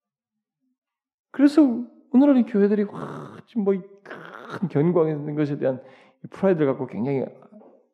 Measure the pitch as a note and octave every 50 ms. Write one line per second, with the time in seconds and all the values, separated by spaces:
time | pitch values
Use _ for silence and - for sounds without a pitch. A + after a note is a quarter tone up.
0 | _ _ _ _ _ _ _ G#3+ _ _ _ _ _ _ _ _ _ _ _ _
1 | _ _ _ _ _ _ - - C4+ C#4+ C#4+ D#4+ D4+ B3+ A3+ A#3+ B3 - - _
2 | _ _ - B3 C#4+ D4 C4+ B3+ A3+ - - G3 G3+ G3+ G#3+ G#3 G#3 G3+ - -
3 | D3 - - D#3 D3+ D3+ - - - _ _ A#3 G3 G3 G3 F#3 F3 - - -
4 | _ - - - - - - - - - - - G3+ D3 - C#3 D3+ F3 E3+ E3+
5 | D#3+ D#3 D#3 C#3+ D3 D3+ D3 D3+ D3+ C#3 D3 - - C3 C3 B2 - - - _
6 | _ _ _ _ - - - - F#3+ F#3+ F#3 D#3 D3+ C3+ C3 C#3 C3 A2+ F#2+ G2
7 | A#2 C#3 C#3 C3 - - - - - - - - - - _ _ _ _